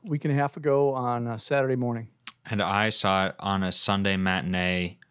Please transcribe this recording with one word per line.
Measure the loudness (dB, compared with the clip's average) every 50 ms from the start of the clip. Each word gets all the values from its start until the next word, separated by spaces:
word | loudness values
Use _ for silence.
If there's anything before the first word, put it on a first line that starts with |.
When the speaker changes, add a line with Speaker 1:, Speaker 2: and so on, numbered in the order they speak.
Speaker 1:
a | -6 -4
week | -4 -2 0
and | 0
a | 0
half | 0 0 0 -2
ago | -2 0 2 4 4 4 2
on | 2 0 -2 -2 -2 -2 -2 -4
a | -4 -4
Saturday | -2 0 0 0 2 2 0
morning. | 0 0 -2 -2 -4 -6 -12 _ _ -16 -16 -16 _ -8
Speaker 2:
And | -4 -2 0
I | 0 2 2 2 2 2
saw | 0 0 2 2 2 2 2
it | 0 -2 -4
on | -4 -2 -2 0
a | 0 0
Sunday | 0 0 2 2 2 2 2 0 0
matinee | 2 2 2 0 0 0 -2 -2 0 0 0 0 -2 -2 -4 -8 -12 -20 _